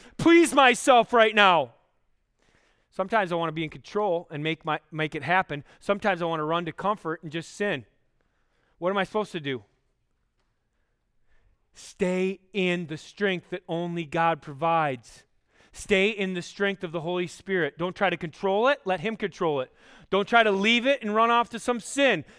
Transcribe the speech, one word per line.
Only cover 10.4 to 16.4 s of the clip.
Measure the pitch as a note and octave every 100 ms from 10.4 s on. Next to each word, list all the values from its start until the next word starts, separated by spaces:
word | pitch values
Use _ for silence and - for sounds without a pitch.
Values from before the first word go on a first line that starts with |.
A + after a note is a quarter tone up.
| _ _ _ _ _ _ _ _ _ _ _ _ _
Stay | - - - F3+ F#3 F#3 F#3+ _
in | G3+ F#3 F3 D#3+
the | D#3
strength | - - G3+ F3+ -
that | F3+ -
only | E3 F3 E3+
God | D#3 E3 E3 D#3+
provides. | - C3+ D#3+ E3 D3+ C3 - - _ _ _ _ _
Stay | - - G3 G3
in | G#3+ F#3+
the | F3+